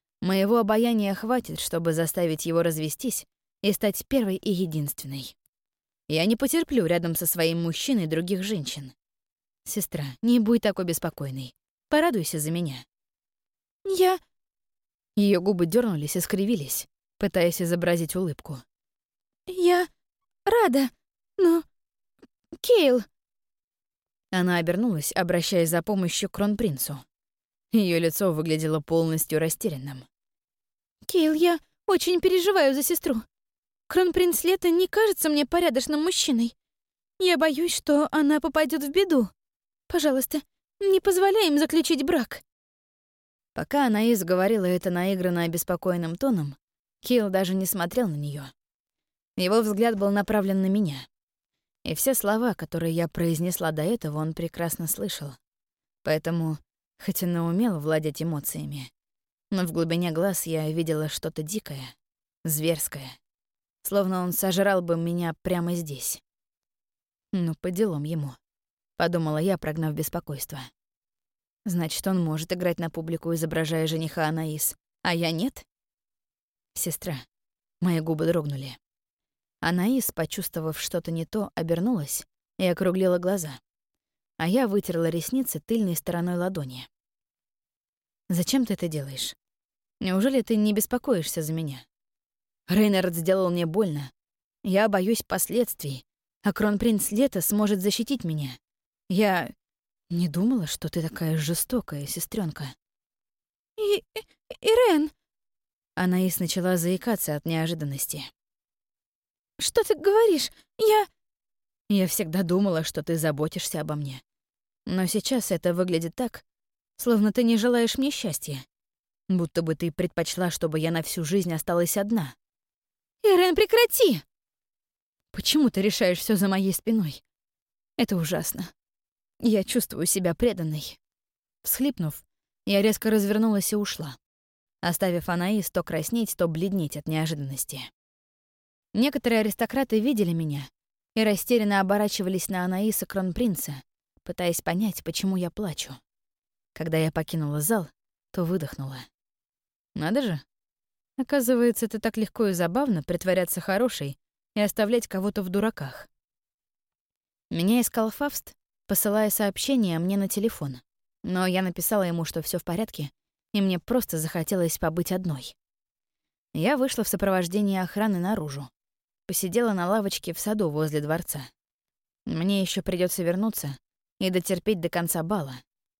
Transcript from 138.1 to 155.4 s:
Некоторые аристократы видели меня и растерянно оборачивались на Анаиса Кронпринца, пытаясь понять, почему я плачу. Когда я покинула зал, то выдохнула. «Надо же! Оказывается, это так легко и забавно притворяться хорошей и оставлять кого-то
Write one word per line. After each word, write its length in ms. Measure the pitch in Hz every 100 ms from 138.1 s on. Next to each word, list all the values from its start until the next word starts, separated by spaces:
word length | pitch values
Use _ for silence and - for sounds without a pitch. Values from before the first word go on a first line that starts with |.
| _ _ _ _ _ _ _ _
Некоторые 460 | 196 269 285 240 226
аристократы 580 | 214 - 226 269 269 220
видели 340 | 233 240 180
меня 360 | 165 160 143 135 _ _ _ _ -
и 80 |
растерянно 560 | 220 202 - 240 208 202
оборачивались 680 | 190 208 208 - 185 190 -
на 160 | 185
Анаиса 420 | 180 185 214 208 -
Кронпринца, 760 | 196 185 165 240 165 - 135 - _ _ _
пытаясь 400 | - - 175 170
понять, 400 | - 170 214 -
почему 320 | - - 196
я 160 | 190 175
плачу. 480 | - 208 147 - 131 _ _ _ _ _ _ _
Когда 240 | - 160 160
я 160 | 160
покинула 480 | 165 160 160 147 151
зал, 280 | 151 220 160 _ _ _ _
то 140 | -
выдохнула. 520 | 165 185 143 - 135 131 - _ _ _ _ _ _ _ _
«Надо 280 | - 156 233
же! 180 | 247 151 - _ _ _ _ _ _ -
Оказывается, 680 | 254 285 240 254 240 226
это 160 | 226 220
так 160 | 226 226
легко 320 | 214 - 214
и 60 |
забавно 480 | 175 170 208 285 180
притворяться 580 | 143 175 185 180 175 -
хорошей 580 | - 196 247 - 143 135 _ _ _
и 60 | -
оставлять 460 | 208 - 208 240 -
кого-то 360 | 190 196 208